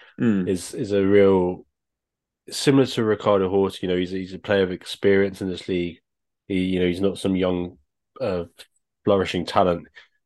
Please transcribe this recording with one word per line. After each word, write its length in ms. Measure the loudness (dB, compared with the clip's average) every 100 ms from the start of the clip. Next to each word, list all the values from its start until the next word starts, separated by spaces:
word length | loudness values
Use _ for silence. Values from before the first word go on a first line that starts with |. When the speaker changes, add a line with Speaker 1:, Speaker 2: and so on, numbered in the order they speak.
| -20 -4
Speaker 1:
Mm. 280 | 0 0 0
Speaker 2:
is, 240 | -4 -6
is 200 | -8 -2
a 120 | 0
real, 600 | 4 6 6 4 2 -4 -12 _ _ _ _ _ _ _ -14
similar 380 | -4 2 4 2
to 160 | 0
Ricardo 460 | -2 0 2 2 2
Horta, 280 | 0 0 -2
you 60 | -4
know, 80 | -2
he's, 160 | -2
he's 220 | -6 -8
a 40 | -10
player 240 | -2 0
of 80 | 0
experience 720 | -4 -12 -2 2 2 0 -4
in 60 | -8
this 180 | -8 -4
league. 320 | -4 -4 -8 _ _ _ _ -6
He, 120 | -2
you 180 | -2 0
know, 80 | 0
he's 140 | 0
not 180 | -2 -2
some 160 | -2
young, 440 | 0 0 -2 -6 -12 _ _ _ -10
uh, 240 | -6 -6 -8 -16 -20 _ _ _
flourishing 400 | 0 2 0 -4 -2
talent. 420 | 2 2 0 -6 -20 -20 _